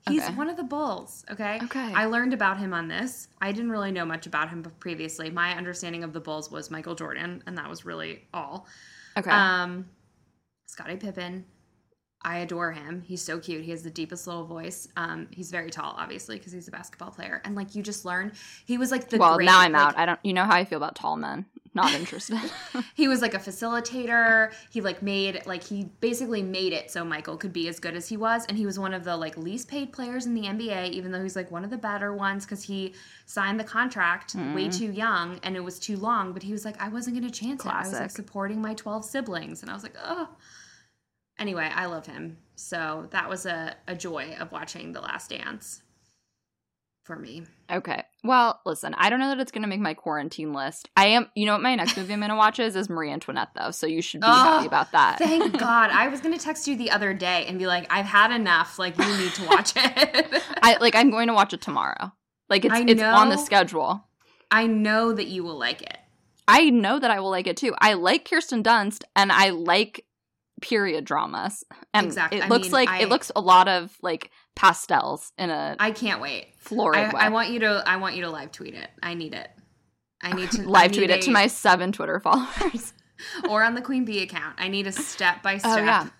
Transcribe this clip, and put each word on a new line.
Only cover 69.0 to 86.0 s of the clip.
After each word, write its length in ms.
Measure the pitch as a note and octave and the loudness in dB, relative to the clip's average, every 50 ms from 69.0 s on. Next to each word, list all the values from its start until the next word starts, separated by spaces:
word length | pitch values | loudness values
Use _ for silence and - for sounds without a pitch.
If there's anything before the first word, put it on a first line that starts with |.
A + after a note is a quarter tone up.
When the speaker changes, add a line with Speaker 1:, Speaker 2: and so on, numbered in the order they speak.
| - - _ | -14 -2 _
Speaker 2:
and 160 | G3 G3 G3 | 2 4 6
I 200 | F#3 - G3 G3 | 6 6 6 4
like 540 | F3+ E3 E3+ E3+ F3 G3 A3 G#3 _ - - _ _ _ _ _ _ _ _ _ _ - | 4 0 2 4 4 4 4 0 _ -16 -16 _ _ _ _ _ _ _ _ _ _ -18
period 440 | - - A#3+ A3 G3+ F#3+ D#3 D#3 C#3 | -4 0 2 2 2 2 0 -2 -2
dramas. 580 | - D3 D3 - - - - - G3+ G3+ - - _ - - - _ - | -2 -2 -2 -2 -2 -4 -4 -4 -6 -6 -8 -16 _ -20 -20 -20 _ 2
And 140 | G#3 F#3 F3 | 2 2 2
Speaker 1:
Exact-, 260 | C#3+ - E3 E3 F#3+ | 0 -2 -2 0 0
Speaker 2:
it 100 | G#3 - | -2 2
Speaker 1:
I 40 | - | 4
Speaker 2:
looks 140 | A#3 A#3+ F#3 | 4 4 4
Speaker 1:
mean, 60 | F3+ - | 4 4
Speaker 2:
like, 160 | C4 B3+ - | 4 4 4
Speaker 1:
I 120 | - F#3 A3 | 4 2 2
Speaker 2:
it 60 | G3 | 4
looks 220 | A#3 C#4+ - - - | 2 0 0 -2 -4
a 40 | - | -2
lot 280 | G3 F#3 F3+ F3+ F#3 G3 | 6 8 10 10 10 8
of, 260 | F#3 F3+ E3+ F#3+ - _ | 4 0 0 -4 -14 _
like, 300 | - F3+ E3 - - - _ _ _ _ _ - | -4 -4 -4 -4 -6 -14 _ _ _ _ _ 6
pastels 720 | - F#3+ F3 - - - F3+ C3+ - - C#3+ D3+ - - _ - | 6 6 6 6 0 2 2 2 4 2 -4 -6 -8 -14 _ -6
in 120 | F#3 F3 | -4 -4
a 260 | D#3+ D3 D3 D3 D3 - | -2 -2 -4 -4 -2 0
Speaker 1:
I 120 | G3+ A3 | -2 -2
can't 280 | A3 A3 B3 G#3+ G3 G#3 | 0 -2 -2 -2 -2 -2
wait. 320 | B2+ C#3+ C3+ F#2+ - _ _ _ | -4 -6 -8 -8 -12 _ _ _
Speaker 2:
florid 400 | - - G#3+ A#3 B3+ D#3+ D#3 G3+ | -14 -6 -2 0 2 4 4 4
Speaker 1:
I, 40 | G#3 G#3+ G#3 | 2 2 2
Speaker 2:
way. 60 | - | 2
Speaker 1:
I 80 | G#3+ G#3+ | 2 4
want 200 | A3 A3+ A#3 A3+ | 4 2 0 0
you 80 | A#3+ A#3+ | 0 0
to, 220 | A3 G#3+ G#3 G3+ - - | 2 2 2 2 2 0
I 80 | F#3 | 0
want 200 | F#3+ F#3+ F#3 - F3+ | 0 -2 -4 -4 -4
you 60 | F3 | -6
to 60 | E3+ | -6
live 220 | D#3+ D3+ C#3+ D#3+ | -6 -8 -12 -14
tweet 220 | - - - - - | -14 -14 -16 -14 -14
it. 160 | - - - _ - | -14 -14 -16 _ -10
I 120 | - E3+ F3 | -8 -8 -6
need 200 | E3+ E3 D#3 - | -8 -8 -8 -10
it. 140 | G2+ - - _ - _ _ _ _ _ _ _ _ _ _ _ _ | -12 -12 -14 _ -20 _ _ _ _ _ _ _ _ _ _ _ _
I 120 | - F3+ F3+ | -6 -4 -4
need 180 | F#3 F3+ F3+ | -4 -4 -4
to, 120 | - - G3 | -4 -4 -2
Speaker 2:
<laughs> 40 | F3+ | 4
Live 140 | F#3+ F#3 F3 | 6 8 8
Speaker 1:
I 40 | F3+ | 8
Speaker 2:
tweet 100 | G3+ G3+ | 6 2
Speaker 1:
need 80 | G3 F3 | 4 4
Speaker 2:
it 100 | F3+ F#3+ | 4 2
to 80 | F#3 - | 4 4
Speaker 1:
a 40 | B3 | 4
Speaker 2:
my 140 | G#3 G3 - | 6 4 4
seven 440 | - - - G#3+ F3+ F3 F3+ F#3 G3 | 2 2 4 4 4 4 4 -2 -2
Twitter 260 | - D#3+ D#3 D#3+ F#3 | -2 -4 -4 -4 -2
followers. 720 | - - - C4+ B3 C4 - - - F4 - A#3 - - - _ | 4 4 4 4 2 -2 -4 -2 -2 -2 -2 -4 -10 -10 -18 _
<laughs> 520 | _ _ _ - - - - F4 - A#3 | _ _ _ -18 -14 -12 -10 -6 -4 0
Speaker 1:
Or 140 | G#3+ G#3+ A3 | 2 4 4
on 100 | A#3 A#3 | 4 2
the 60 | B3 | -2
Queen 220 | B3 C4 C4+ B3+ B3+ | -4 -2 0 0 0
Bee 140 | A3 G#3+ G3 | 0 0 -2
account. 360 | F#3 F#3 F#3 E3 D3+ D#3 - - | -2 -2 -6 -8 -8 -8 -6 -6
I 100 | F3+ F#3+ | -4 -2
need 160 | G3 G3 G3+ G3 | -2 -2 -2 -2
a 40 | |
step 520 | G3 - D4+ - - - G3 F3+ F3 - - | -4 -4 -6 -6 -4 2 2 2 2 2 0
by 120 | G3 G3 | -2 -2
Speaker 2:
Oh, 20 | G3+ | 2
Speaker 1:
step. 260 | G3 A3+ A3 G#3+ G#3+ | 2 2 4 4 4
Speaker 2:
yeah. 220 | G#3+ A3 F#3+ | 4 4 4